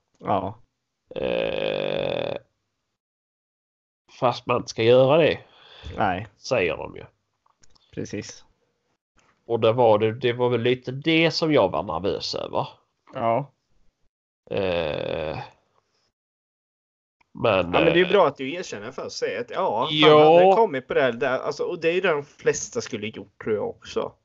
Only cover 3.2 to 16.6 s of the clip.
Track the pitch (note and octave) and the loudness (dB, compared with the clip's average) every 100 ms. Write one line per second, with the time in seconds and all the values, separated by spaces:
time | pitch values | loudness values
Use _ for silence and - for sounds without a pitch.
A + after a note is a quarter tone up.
3.2 | _ _ _ _ _ _ _ _ _ - | _ _ _ _ _ _ _ _ _ -2
4.2 | B2+ A#2+ - A#2+ - - A2+ B2+ C3 D#3+ | -2 -2 -2 -2 -2 0 4 6 6 4
5.2 | C#3 E2+ - _ - - - - G#2 F2+ | 4 0 -8 _ -20 -20 -16 -4 -2 -2
6.2 | A2 _ - B2 F2 - - G1+ G1+ _ | -8 _ -4 -2 0 -4 -10 -14 -20 _
7.2 | _ _ _ _ - _ _ - G#2+ G#2 | _ _ _ _ -20 _ _ -12 -10 -10
8.2 | G#2+ - - _ _ _ _ _ _ _ | -12 -18 -20 _ _ _ _ _ _ _
9.2 | _ _ - A2+ A2+ A#2+ A#2 G#2 A2 A#2 | _ _ -6 0 2 4 4 4 2 0
10.2 | B2 A#2+ B2 A#2+ A#2+ B2+ - C3 D#3+ D#3+ | -4 0 0 0 0 -2 -4 -6 0 2
11.2 | E3+ - D#3+ C#3+ F#2+ D#2 G2 D#2+ F#2 B1 | 2 0 0 2 2 0 -4 -4 -4 -4
12.2 | - - G1+ F#2 C3 - _ _ _ C3 | -6 -8 -6 -6 -8 -12 _ _ _ -4
13.2 | A#2 A#2 C#3+ _ _ _ _ _ _ _ | -2 -2 -4 _ _ _ _ _ _ _
14.2 | _ _ _ A2 F#2+ E2+ D#2 - D#2+ E2 | _ _ _ -4 -2 -2 -4 -4 -6 -6
15.2 | D#2 D2+ - _ _ _ _ _ _ _ | -6 -8 -12 _ _ _ _ _ _ _
16.2 | _ _ _ _ | _ _ _ _